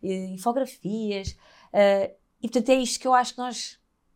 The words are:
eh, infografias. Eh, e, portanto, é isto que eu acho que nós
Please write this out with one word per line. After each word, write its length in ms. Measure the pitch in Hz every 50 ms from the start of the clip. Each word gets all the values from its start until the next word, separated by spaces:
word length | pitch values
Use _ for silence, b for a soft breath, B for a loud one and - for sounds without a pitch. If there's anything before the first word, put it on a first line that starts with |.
eh, 260 | - 190 185 190 185
infografias. 1080 | 185 185 190 - 240 240 269 269 254 - - - - 208 226 220 208 202 196 196 - - b b b b b b b
Eh, 420 | b 202 202 202 196 196 196 - - _ _ _ _ _
e, 80 | - 226
portanto, 200 | - 254 226 -
é 60 | 262
isto 260 | 262 254 233 - -
que 60 | - 262
eu 60 | 254
acho 180 | 247 247 240 -
que 60 | -
nós 420 | 247 254 233 - - - - _ _ _ _ _ _ _ _